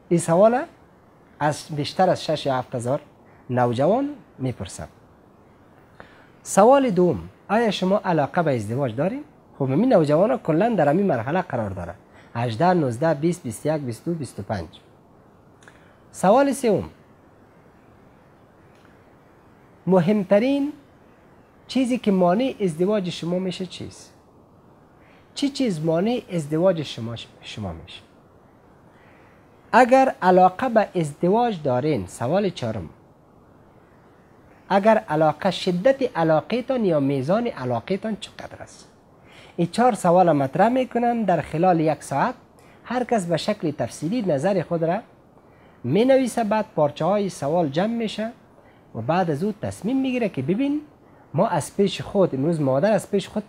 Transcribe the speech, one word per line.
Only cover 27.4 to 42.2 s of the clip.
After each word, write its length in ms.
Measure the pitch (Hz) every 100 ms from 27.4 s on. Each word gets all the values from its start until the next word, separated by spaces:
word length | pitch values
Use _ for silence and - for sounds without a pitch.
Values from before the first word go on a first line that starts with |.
شما 320 | - - 101
می‌شه؟ 280 | 82 85 - - _ _ _ _ _ _ - - - - - - - _ _ -
اگر 420 | 214 254 262 269 -
علاقه 460 | 180 185 185 180 262
به 200 | 220 196
ازدواج 680 | 185 156 143 175 214 240 190
دارین، 440 | 147 123 147 135 90
سوال 440 | - 120 180 202
چهارم، 380 | - 117 107 80 - - _ _ _ _ _ _ _ _ _ - _ _ - - - -
اگر 260 | 196 208 214 -
علاقه، 420 | 156 156 147 -
شدت 640 | 175 - 180 226 269 254 165
علاقه 460 | 165 156 151 233
تان 220 | 254 262
یا 160 | 202 156
میزان 460 | 135 139 131 202 240
علاقه 500 | - 127 120 - 196
تان 200 | 220 208
چقدر 420 | - - - -
است؟ 260 | - - - _ _ _ - - - -
این 120 | 170
چهار 220 | - 254
سوال 380 | 214 175 175 175
مطرح 360 | 147 135 156 214
می‌کنم. 560 | 254 254 240 240 240
در 160 | 202 170
خلال 400 | - 156 180 170
یک 220 | 156 147
ساعت 320 | - 139